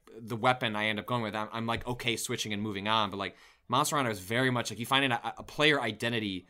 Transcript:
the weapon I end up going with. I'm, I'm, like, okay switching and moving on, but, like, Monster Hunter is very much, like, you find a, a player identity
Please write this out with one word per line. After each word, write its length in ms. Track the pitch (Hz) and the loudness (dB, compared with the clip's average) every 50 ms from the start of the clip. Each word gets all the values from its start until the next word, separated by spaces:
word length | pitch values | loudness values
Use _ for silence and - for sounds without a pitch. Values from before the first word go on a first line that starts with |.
| _ - - 113 | _ -20 -18 -14
the 180 | 117 107 120 | -8 -6 -4
weapon 380 | 110 110 127 127 127 131 113 107 | 2 4 4 4 4 2 0 0
I 100 | 107 107 | 0 0
end 120 | 107 107 104 | 0 0 0
up 80 | 104 | -2
going 160 | - 127 120 113 | -2 -2 0 0
with. 120 | 104 101 | 0 -2
I'm, 140 | 110 107 104 98 | -2 -4 -4 -4
I'm, 140 | 117 113 | -4 -2
like, 200 | 117 117 113 - | -2 -2 -2 -2
okay 300 | 123 123 123 - 120 113 | -4 -6 -2 -2 -2 -2
switching 360 | 107 - - 123 - - 110 107 | -2 -2 -4 -4 -4 -4 -4 -2
and 80 | 101 104 | -2 -2
moving 260 | 107 101 98 98 107 | -2 -4 -4 0 2
on, 220 | 110 113 107 101 | 2 2 2 0
but, 80 | 98 98 | -2 -4
like, 160 | 101 92 - - - - - _ _ _ | -6 -8 -8 -12 -20 -20 -20 _ _ _
Monster 280 | 117 131 151 151 160 | 0 2 2 2 2
Hunter 140 | 147 135 120 | 0 0 0
is 100 | 107 95 | -2 -4
very 300 | 92 90 113 123 131 131 | -4 -2 0 2 2 4
much, 200 | 123 120 113 - | 2 2 0 -2
like, 80 | 110 98 | -4 -6
you 80 | 117 | -2
find 240 | - 135 135 139 131 120 | 2 2 4 4 4 2
a, 220 | - - 113 - - | 0 -2 -6 -8 -8
a 40 | 98 | -12
player 360 | - - - 147 151 147 139 | -12 0 4 4 6 6 4
identity 640 | 123 113 107 101 120 117 120 117 107 104 95 90 - - | 2 -2 -4 -2 -2 -2 -2 0 -2 -2 -4 -6 -8 -12